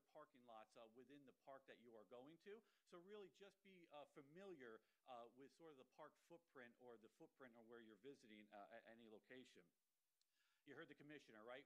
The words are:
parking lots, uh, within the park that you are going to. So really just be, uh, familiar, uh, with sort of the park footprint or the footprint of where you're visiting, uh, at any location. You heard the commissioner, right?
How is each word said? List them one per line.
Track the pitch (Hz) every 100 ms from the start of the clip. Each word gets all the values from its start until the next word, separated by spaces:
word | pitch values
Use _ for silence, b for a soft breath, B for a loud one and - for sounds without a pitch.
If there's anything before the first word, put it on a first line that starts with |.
| -
parking | 156 147 127
lots, | 120 110 110 127
uh, | 113
within | 117 127 143
the | 131 - 143
park | 135
that | - 101
you | 117 113
are | 101
going | 123 139 165
to. | 202 220 - B -
So | 180
really | 185 214 185 -
just | 196 -
be, | 196 185 165 147
uh, | 135
familiar, | 165 139 165 196 160 120 110 B B 135
uh, | 120 117 123
with | 135 -
sort | 165
of | 135
the | 120 -
park | 151 - -
footprint | 170 - 135 120 117
or | 123 117
the | 107 -
footprint | 160 - 131 117
of |
where | 113 117
you're | 110 101
visiting, | 135 135 117 107 104
uh, | 107 95 117
at | -
any | 113 113
location. | 107 - 127 123 104 87 - - - - - - B B B 147
You | 139
heard | 165
the | 147
commissioner, | 147 151 - 110
right? | 113 131